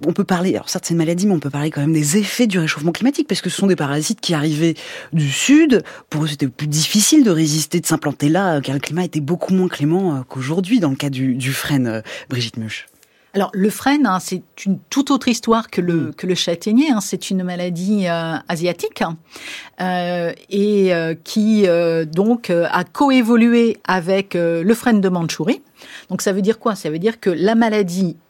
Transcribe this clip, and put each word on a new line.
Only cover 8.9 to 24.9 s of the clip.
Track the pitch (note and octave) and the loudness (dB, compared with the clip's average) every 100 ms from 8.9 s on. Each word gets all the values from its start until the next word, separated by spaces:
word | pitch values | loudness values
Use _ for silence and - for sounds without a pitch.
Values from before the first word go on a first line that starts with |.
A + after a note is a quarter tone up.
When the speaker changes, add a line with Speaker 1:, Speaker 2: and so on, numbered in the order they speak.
| D#3 | -4
Speaker 1:
était | F3+ D#3 | -4 -4
beaucoup | C#3 E3+ - | -4 -4 0
moins | F#3 F3+ | 0 0
clément, | - C#3+ F3+ F#3+ C3+ | 0 0 0 0 -4
euh, | B2+ | -6
qu'aujourd'hui | C3 C3 E3+ F#3 B3 | -8 -4 -4 0 0
dans | D#3 | 0
le | C3+ | -2
cas | C#3+ | -4
du, | C3 C3 | -2 -2
du | B2 B2+ | -2 -4
frêne, | C3 - C#3+ A#2+ | -6 -2 0 0
euh, | A2 - - - | -4 -8 -16 -10
Brigitte | B2 A#2 - | -8 -6 -8
Muche. | A2 - - _ _ _ _ | -10 -12 -16 _ _ _ _
Speaker 2:
Alors, | G3 F#3+ | -4 -2
le | G3 G#3 | 0 -2
frêne, | G3+ C4+ D4 | 0 0 2
hein, | A#3+ F#3 | 2 0
c'est | - F3+ - - G3 | -4 -8 -10 -8 -4
une | F#3 - | -4 -2
toute | C4+ C#4 | -2 0
autre | C4+ - | 0 0
histoire | A3+ - A3+ A3 | -2 0 0 0
que | - | -4
le, | F3 | 0
Speaker 1:
Mm. | E3+ C#3+ | 0 -2
Speaker 2:
que | - F#3 | -4 -4
le | |
châtaignier, | F3 - E3+ G#3+ A3+ D#4 | -2 -2 -2 2 2 4
hein. | A3 | 0
C'est | - F#3 - | -2 -6 -4
une | F#3+ | -4
maladie, | F3+ F3+ F3+ E3+ F#3+ G#3 F3+ | -4 -4 -4 -4 -2 0 0
euh, | E3 E3 D#3 - | 0 -2 -4 -4
asiatique, | E3+ F3 E3+ G#4+ - | -2 -2 -2 -6 -4
hein, | E3+ E3 _ - - - - - | -6 -6 _ -20 -16 -16 -16 -6
euh, | F#3 F3+ F3 F3+ E3+ - - | -4 -2 -2 -4 -4 -6 -4
et, | G3+ G#3 G#3 F#3+ | 0 2 4 4
euh, | E3+ E3 | 2 -2
qui, | E3 - A3 G#3+ G#3+ F#3+ | -6 -4 0 2 4 4
euh, | E3+ E3+ E3 | 4 2 0
donc, | D#3 D#3+ G#3+ A#3+ - | 0 0 2 0 0
euh, | E3+ E3+ | 0 2
a | F3 | 0
coévolué | F3+ - C#4+ C4 A3+ A#3+ A#3 A#3 A#3 - | -2 0 4 4 4 4 6 6 4 0
avec, | - F#3 E3+ G3 G3 F3 | -2 0 2 0 0 -2
euh, | E3+ E3+ | 0 2
le | F3+ | 2
frêne | A#3 B3+ | 2 2